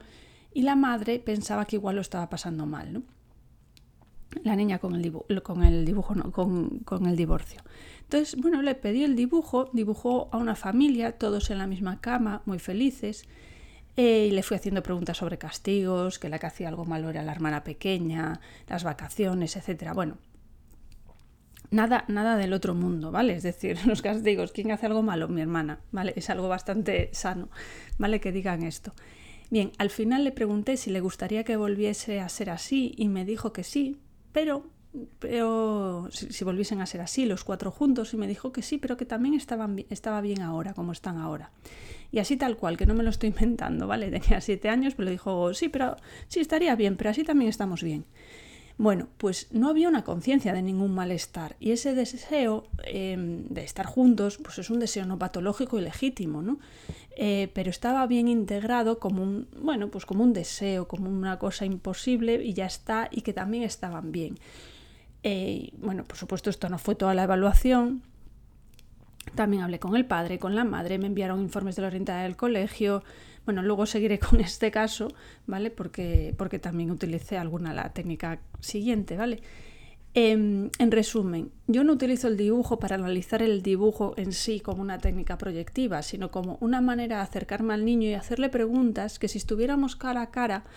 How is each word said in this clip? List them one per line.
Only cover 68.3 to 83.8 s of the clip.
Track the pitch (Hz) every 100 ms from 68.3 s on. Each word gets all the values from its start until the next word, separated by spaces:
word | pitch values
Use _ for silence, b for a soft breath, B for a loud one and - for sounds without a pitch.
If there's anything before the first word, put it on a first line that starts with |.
| - - - - - - - - - -
También | - 214 202
hablé | 180 175
con | 180 226
el | 254
padre, | 175 170 180
con | 185
la | 202
madre, | 240 - 170 190
me | 196
enviaron | 196 185 190
informes | 190 202 190
de | 180
la | 190
orientada | 185 190 180
del | 185 185
colegio. | 247 220 196 - 202 202 - B B B -
Bueno, | 202
luego | 202 202 208
seguiré | 220 214 202
<laughs> | -
con | -
este | 190 - 220
caso, | 214 214 - 220 - B B -
¿vale? | 190 220
Porque, | 226 180 - 175 165 156 -
porque | 196 190
también | - 170 165
utilicé | 175 180 165 - 190
alguna, | 165 170 170
la | 147 -
técnica | - 175 160 165 165 - -
siguiente, | - 214 220 226 185 170
¿vale? | 233 226 B B B B B B -
Em, | - 226 220 208 202 202 -
en | 233
resumen, | 214 214 226 190 170 - - -
yo | 240
no | 294
utilizo | 285 254 254 247
el | 208
dibujo | 208 233 240 226
para | 202 190
analizar | 180 180 180 220
el | 226 202
dibujo | 185 185